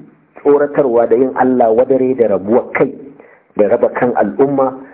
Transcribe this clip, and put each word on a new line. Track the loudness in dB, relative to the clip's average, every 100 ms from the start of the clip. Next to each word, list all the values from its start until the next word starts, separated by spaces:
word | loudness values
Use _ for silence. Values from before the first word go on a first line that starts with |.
| -20 _ _ -6
tsoratarwa | 0 2 2 0 0 0 2
da | 2
yin | 0 0
Allah | 0 2 2
wadare | 2 2 0 0 0
da | 0
rabuwar | 0 0 -2 -2
kai, | -4 -4 -4 -20 -20 -20 _ _ -2
da | 0
raba | 2 0
kan | 0 -2 0
al'umma, | -4 0 0 0 -2 -4 -20